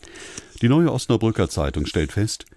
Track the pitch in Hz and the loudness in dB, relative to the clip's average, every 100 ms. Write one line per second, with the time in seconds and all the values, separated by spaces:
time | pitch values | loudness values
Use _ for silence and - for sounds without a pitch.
0 | - - - - - - 120 151 160 127 | -20 -20 -18 -18 -18 0 4 4 4 0
1 | - 113 110 104 87 - 71 76 73 87 | 0 2 2 0 -2 0 -2 -2 -2 -2
2 | 76 101 104 - - | -2 -2 -4 -6 -14